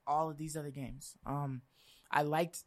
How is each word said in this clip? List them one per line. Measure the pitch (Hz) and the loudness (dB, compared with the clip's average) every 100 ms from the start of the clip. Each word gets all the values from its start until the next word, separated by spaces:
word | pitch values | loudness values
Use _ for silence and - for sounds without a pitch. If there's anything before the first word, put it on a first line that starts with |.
| - | 0
all | 151 160 | 2 2
of | 147 | -2
these | 156 156 | -6 -6
other | 147 | -6
games." | 135 131 135 - - - | -6 -8 -8 -12 -12 -4
Um, | 139 143 127 - _ - - - | -2 -2 -4 -8 _ -20 -20 0
I | 147 | 2
liked | 147 156 170 - | 4 4 2 -2